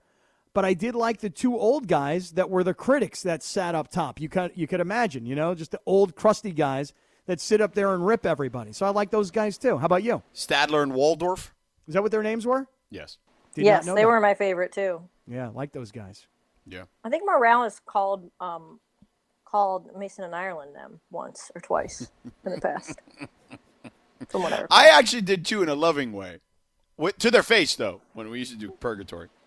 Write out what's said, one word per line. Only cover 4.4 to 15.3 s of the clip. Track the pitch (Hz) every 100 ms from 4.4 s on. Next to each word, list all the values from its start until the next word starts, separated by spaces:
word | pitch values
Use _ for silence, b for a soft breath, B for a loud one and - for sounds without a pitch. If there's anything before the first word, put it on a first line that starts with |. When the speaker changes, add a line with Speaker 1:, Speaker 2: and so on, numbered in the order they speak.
| 180
Speaker 1:
you | - 160
could | 180
imagine, | 175 220 226 131
you | 117
know, | 139 165
just | 175 156
the | - -
old | 196 196
crusty | - 214 202 208
guys | 156 143 135 147 _ _ _
that | - 180
sit | - 214
up | 208
there | 208 196
and | 185 180
rip | 226 180
everybody. | 147 131 123 107
So | -
I | 196
like | 208 208
those | 220 196
guys, | 220 214 -
too. | 254 156
How | 165
about | 180
you? | 226 160 -
Speaker 2:
Stadler | - - 143 147 151
and | 143
Waldorf. | 131 151 160 175 185 - _ _ _ -
Speaker 1:
Is |
that | 175
what | 208
their | 214
names | 214 226 226
were? | 262 269 _ _
Speaker 2:
Yes. | - - - _ _ _
Speaker 1:
Did | 160
Speaker 3:
Yes, | 202 185 165
Speaker 1:
not |
know |
Speaker 3:
they | 196
Speaker 1:
that. | 220
Speaker 3:
were | 226
my | 208
favorite, | 202 202 175 180
too. | - 196 170 180 _
Speaker 1:
Yeah, | -